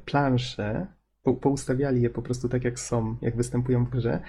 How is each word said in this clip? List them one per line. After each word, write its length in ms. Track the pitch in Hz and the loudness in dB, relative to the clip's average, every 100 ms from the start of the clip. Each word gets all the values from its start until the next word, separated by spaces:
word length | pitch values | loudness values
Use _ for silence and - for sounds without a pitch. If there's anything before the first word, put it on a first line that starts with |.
plansze, 800 | - 143 139 123 123 - 104 120 190 - _ _ | 0 2 4 2 0 -4 -4 -4 -6 -12 _ _
po-, 120 | - | 0
poustawiali 680 | 123 143 139 - 127 139 127 | 2 2 0 0 0 2 2
je 80 | 120 | 2
po 120 | 117 | 0
prostu 260 | 120 127 127 | -4 -2 0
tak, 160 | 127 | 0
jak 160 | 127 123 | -2 -4
są, 360 | - 120 110 120 | -2 -2 0 -2
jak 160 | 120 113 | -2 0
występują 480 | 120 123 123 123 | 0 0 2 2
w 60 | 120 | 2
grze, 300 | 127 113 165 | 0 0 -2